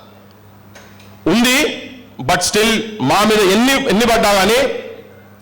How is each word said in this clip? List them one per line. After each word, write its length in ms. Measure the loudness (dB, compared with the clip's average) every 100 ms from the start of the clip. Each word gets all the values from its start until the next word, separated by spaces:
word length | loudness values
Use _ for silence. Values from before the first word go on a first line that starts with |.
| -20 -20 -20 -20 -20 -20 -20 -20 -20 -20 -20 -8 -2
ఉంది. 500 | 0 2 0 -2 -6 -16 -20 -20 -10
But 180 | -4 -2
still 400 | -2 0 0 0 -4 -4
మా 220 | -2 2
మీద 160 | 2 2
ఎన్ని, 500 | 2 2 2 0 0
ఎన్ని 160 | 0 2
పడ్డా 280 | 2 2
కానీ 220 | 2 2 2 0 -4 -12 -18 -20 -20 -20 -20